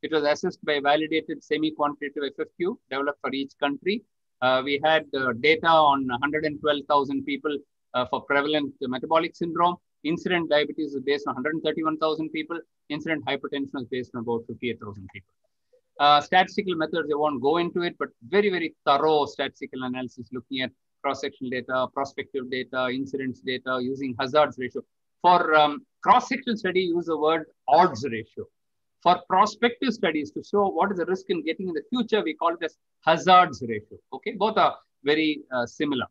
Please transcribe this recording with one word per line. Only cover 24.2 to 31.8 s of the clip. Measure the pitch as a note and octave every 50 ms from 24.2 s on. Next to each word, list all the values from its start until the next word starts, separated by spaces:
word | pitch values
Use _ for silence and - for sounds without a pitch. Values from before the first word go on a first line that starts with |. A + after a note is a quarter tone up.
hazards | C3 C3 C3 D3+ D3+ C#3+ - -
ratio. | B2+ B2 _ C3 - _ _ _ _ _ _ _ -
For, | F3 F3+ F3 F3 D#3+ D#3
um, | D#3 D3+ D3 D3 C3+ - _ _ _ -
cross-section | E3 G3+ B3 B3 - C4 B3 - - A#3
study, | G#3+ - - E3+ F#3 F#3+
use | F3 E3 F3 E3+
the | D#3+ E3 D3+
word | D3+ D3+ D#3+ D#3+ D#3 - _ _ _
odds | - C#3 D#3 F3+ F3+ C#3 G#2+ B2
ratio. | C#3 A2+ A2 A2 _ _ - G#2 - _ _ _ _ _ _ _ _ _ _ _
For | F3 F3+ F3 - _
prospective | F#3+ F#3 G#3 G#3 - - - A#3+ A#3+ _ - C4 A3
studies | - - F3+ D#3 D#3 D3 D3 -
to | D#3+ C#3
show | - - G3+ G3+ G3
what | D#3+ E3 F3 G3 G3+
is | F3+
the | E3
risk | E3 F#3 F#3 - _
in | F#3+ E3+ D3
getting | D#3 E3 - F#3+ F#3
in | E3+
the | D3+